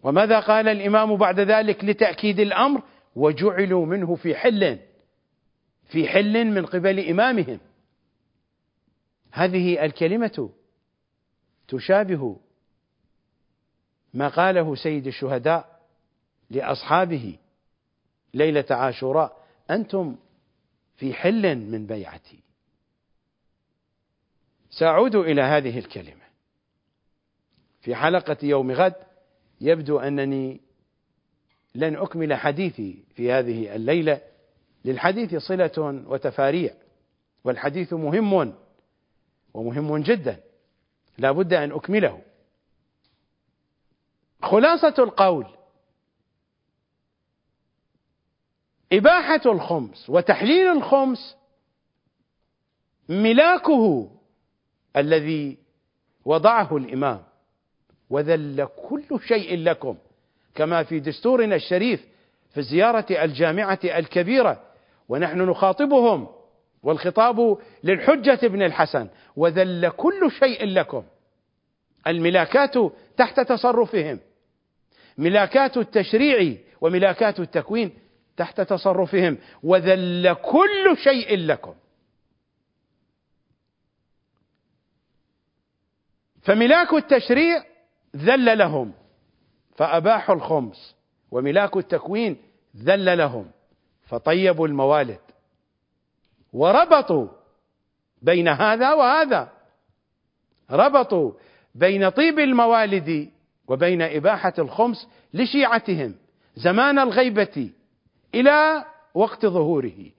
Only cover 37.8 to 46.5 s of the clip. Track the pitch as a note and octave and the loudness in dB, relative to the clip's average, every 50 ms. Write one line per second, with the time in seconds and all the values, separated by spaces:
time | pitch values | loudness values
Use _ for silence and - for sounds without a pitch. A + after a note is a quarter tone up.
37.8 | F3 E3 F3 E3 D#3+ C#3+ D#3 G#3+ A3 G3+ G3 F#3 D3 A2 - - _ _ _ _ | -8 -6 -6 -6 -4 -2 -2 -2 0 0 0 0 0 -2 -6 -16 _ _ _ _
38.8 | _ _ _ _ _ _ _ _ _ _ _ _ _ _ _ G#2+ A2+ A#2 A#2 D3 | _ _ _ _ _ _ _ _ _ _ _ _ _ _ _ -10 -8 -8 -6 -6
39.8 | D3+ D3+ D3+ D3+ D3+ E3 A#3 G#3 D3+ B2+ G2+ - _ _ _ _ _ _ _ _ | -6 -4 -4 -4 0 -2 -2 -2 -2 -8 -8 -10 _ _ _ _ _ _ _ _
40.8 | _ _ _ _ _ _ _ - C3 C3+ C#3 E3 F#3+ E3 F3+ E3+ D3 D3 C#3+ D3+ | _ _ _ _ _ _ _ -2 0 0 0 0 0 0 0 -2 -2 -4 -8 -10
41.8 | - - F#3+ G#3+ F#3+ B2+ - - - _ _ _ _ _ _ _ _ _ _ _ | -8 -2 -2 0 0 0 -2 -6 -20 _ _ _ _ _ _ _ _ _ _ _
42.8 | _ _ _ _ _ _ _ _ _ _ _ _ _ _ _ _ _ _ _ _ | _ _ _ _ _ _ _ _ _ _ _ _ _ _ _ _ _ _ _ _
43.8 | _ _ _ _ _ _ _ _ _ _ _ _ - D#3+ F3+ G#3+ A#3+ D#4 E4+ E4 | _ _ _ _ _ _ _ _ _ _ _ _ -4 0 2 4 4 4 4 4
44.8 | - D4+ D4 - B3+ A3 - - G3 F#3+ F3 D3 A2+ - - _ _ _ _ _ | 2 0 2 2 0 0 2 2 2 2 2 -2 -6 -10 -16 _ _ _ _ _
45.8 | _ _ _ _ _ _ _ _ _ _ _ _ _ _ | _ _ _ _ _ _ _ _ _ _ _ _ _ _